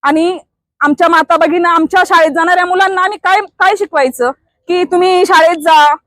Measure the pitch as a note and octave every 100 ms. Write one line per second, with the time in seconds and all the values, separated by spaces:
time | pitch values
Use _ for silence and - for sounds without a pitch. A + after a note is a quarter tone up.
0 | - D#4 E4+ F4+ _ _ _ _ C#4+ D4
1 | E4+ E4 D#4 E4 E4 E4+ F4 E4+ D#4+ F#4
2 | F4+ F4 D#4+ D#4 E4 F4+ F4+ F#4 F#4+ F#4
3 | F#4 G#4 F#4 G4 G4+ _ F#4+ G4+ G4+ D#4+
4 | C4 - B3 C4+ _ _ _ F4+ F4+ F4+
5 | F#4 F#4 F4+ F4+ D#4+ E4+ D#4 D#4+ D4 D4+